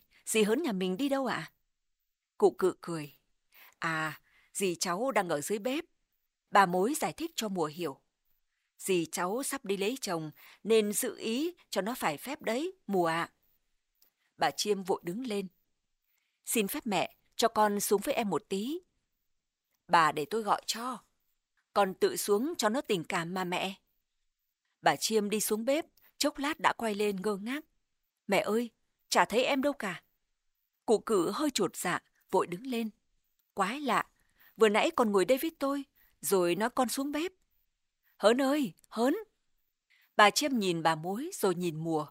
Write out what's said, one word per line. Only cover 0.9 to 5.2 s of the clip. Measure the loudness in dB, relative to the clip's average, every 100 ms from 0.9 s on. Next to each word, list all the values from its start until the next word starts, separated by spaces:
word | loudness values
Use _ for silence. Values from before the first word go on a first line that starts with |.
| -2
đi | -2
đâu | -2 -2
ạ?" | -4 -8 _ _ _ _ _ _ _ _ 4
Cụ | 4
Cự | 4 0 0
cười: | -6 -8 -10 -16 _ _ _ _ -20 _
"À, | -6 -4 -4 -8 _ _ _
dì | -4 -2 -2
cháu | -4 -2 0
đang | 0